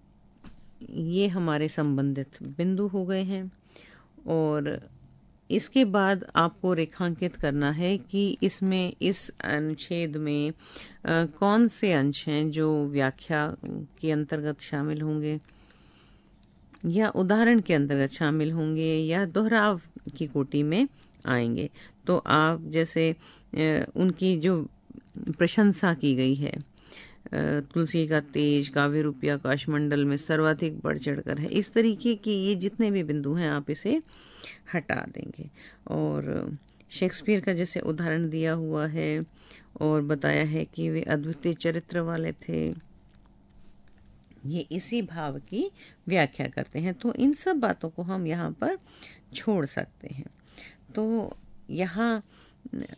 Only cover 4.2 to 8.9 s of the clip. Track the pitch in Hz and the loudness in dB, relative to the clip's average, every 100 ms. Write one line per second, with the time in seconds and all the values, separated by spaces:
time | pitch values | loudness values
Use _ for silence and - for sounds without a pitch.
4.2 | - 160 156 151 143 - - - - - | -2 0 2 0 -2 -6 -12 -20 -20 -20
5.2 | - _ - 214 - 269 220 202 190 190 | -20 _ -2 -2 2 4 4 4 4 2
6.2 | - - 165 - 185 170 160 - 175 160 | 2 2 2 0 0 0 0 -2 -2 0
7.2 | 180 - 147 143 143 151 180 196 - 196 | -4 -2 -2 2 0 0 0 0 -2 0
8.2 | 202 - 185 - 190 185 180 | 0 2 -2 0 0 0 -2